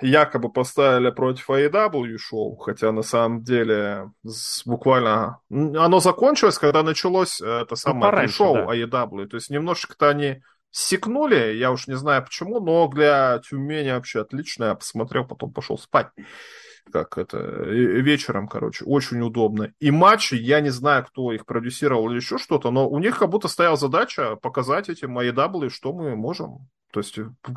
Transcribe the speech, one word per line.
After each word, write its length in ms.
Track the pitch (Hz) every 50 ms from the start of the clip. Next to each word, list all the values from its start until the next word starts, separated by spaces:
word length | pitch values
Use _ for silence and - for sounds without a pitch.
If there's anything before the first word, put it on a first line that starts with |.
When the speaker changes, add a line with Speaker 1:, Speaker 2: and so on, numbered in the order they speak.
Speaker 1:
якобы 500 | 131 131 139 151 147 - - 123 120 117
поставили 580 | - - - - - 147 139 135 127 123 127 123
против 380 | 123 - 135 127 131 127 - -
A 80 | 135 139
E 80 | 143 147
W 480 | 160 208 214 208 160 135 120 117 113 107
шоу, 380 | - - 113 110 107 107 110
хотя 360 | - - - 110 - 110 110
на 100 | 110 110
самом 400 | 113 - - 117 117 113 117 113
деле 680 | 113 123 123 120 113 110 107 104 104 101 101 98 95 104 - _ -
с-, 360 | 113 110 - - - - - -
буквально, 760 | 123 120 - - 135 131 127 120 110 107 113 95 101 - - _ -
м, 240 | 107 139 156 151 147 156
оно 220 | 165 170 185 185
закончилось, 580 | 180 185 175 - 240 277 302 - 240 196 - -
когда 240 | 151 147 151 156
началось, 580 | 156 160 156 - - 180 185 185 180 - - -
э, 60 | 90
это 220 | 113 117 117 117 -
Speaker 2:
Ну, 60 | 117
Speaker 1:
самое 240 | - - 139 127 120
Speaker 2:
пораньше, 320 | 104 202 208 185 127 - -
Speaker 1:
шоу 180 | - 208 180 135
Speaker 2:
да. 160 | 107 92 -
Speaker 1:
A 60 | 117
E 80 | 120 117
W. 420 | 117 131 123 120 104 98 98 101
То 100 | 101 120
есть 120 | 113 - -
немножечко-то 600 | 139 147 160 175 170 - - - - - 147 147
они 320 | 143 147 147 139 131 135 _ _ _ _ _ _
секнули, 840 | - - - - 190 190 - 220 240 285 302 285 214 139 113 110 110
я 160 | 113 127 127
уж 160 | 127 123 -
не 80 | 139 131
знаю 260 | 127 139 151 139 131 131
почему, 360 | - - - 170 190 233 233
но 280 | 185 160 165 170 165 143
для 520 | 135 147 151 147 143 135 131 131 123 117 - -
Тюмени 420 | 143 135 139 147 156 151 143 135
вообще 280 | 127 123 123 - - 113
отлично. 440 | 101 - 135 139 147 - - - 117
Я 100 | 107 95
посмотрел, 500 | - - - - 113 113 127 - 131 127
потом 260 | - - - 123 113
пошел 260 | - - - - 110 -
спать. 300 | - - - 135 - - _ - - - - - - - - - - - - - _ _
Как 240 | - 80 - - -
это, 220 | - - - - 50
э, 340 | - - - - - 80 107 120 123 95 90 123
вечером, 440 | 131 147 147 - - - 101 98 104
короче, 380 | - - 113 110 110 - - -
очень 360 | - 139 139 131 - 120 120
удобно. 500 | 117 117 113 120 113 104 107 107 104 - - -
И 100 | 151 143
матчи, 440 | 143 160 180 202 226 214 - - 135
я 260 | 117 113 127 147 151
не 80 | 147 139
знаю, 340 | 123 120 131 147 143 131 123
кто 260 | - - 135 127 120
их 140 | 113 107 -
продюсировал 640 | - 117 117 117 123 123 - 147 143 127 113 110 113
или 60 | 120
еще 200 | 120 123 - - 262
что-то, 320 | - - 151 131 - 120
но 160 | 123 135 135 -
у 100 | 139 151
них 200 | 180 233 247 -
как 120 | 208 165
будто 180 | 185 220 - 156
стояла 280 | - - 170 170 156 135
задача 580 | 139 131 139 196 233 - - - 135 110 107
показать 520 | - - 123 - 139 123 131 143 190 208 -
этим 260 | 165 - 143 127 123 123
A 60 | 123
E 60 | 123
W, 380 | 117 131 147 180 190 170 143 123
что 220 | - - - 135 170
мы 200 | 175 160 139 117
можем. 520 | 110 110 139 180 - - 143 131 - - - _ _ _ _
То 80 | - 107
есть, 160 | 101 - - 113
э, 120 | 107 120 - _
п-, 120 | - - 123